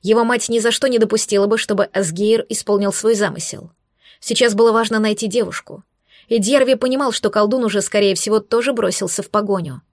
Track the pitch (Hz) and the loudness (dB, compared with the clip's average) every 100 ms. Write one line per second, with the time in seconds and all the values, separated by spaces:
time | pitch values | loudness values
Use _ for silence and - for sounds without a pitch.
0 | 185 220 233 240 - 226 226 226 269 240 | 2 2 2 0 0 0 0 0 0 2
1 | 220 220 - 202 202 220 - 202 202 - | 2 0 0 0 2 0 -2 -2 0 -2
2 | 185 165 208 226 - 220 - 202 202 196 | -4 -2 2 2 0 -8 -2 0 0 0
3 | 220 220 202 143 - - - _ _ _ | 0 0 0 -4 -10 -10 -16 _ _ _
4 | _ _ - 233 233 208 233 220 226 220 | _ _ -6 0 2 4 4 4 0 0
5 | 214 214 220 220 190 - - - _ _ | 0 -2 -2 -2 -4 -6 -14 -20 _ _
6 | _ - _ 226 196 277 262 254 254 262 | _ -20 _ 0 2 2 4 2 2 0
7 | 277 226 214 214 208 262 226 196 196 208 | -2 -2 -2 0 0 0 0 -2 -2 0
8 | 202 185 - 214 208 233 240 240 196 - | 2 0 0 0 0 0 0 0 0 -2
9 | 180 - 196 208 208 196 170 127 _ | -4 -4 -2 -2 0 -2 -4 -12 _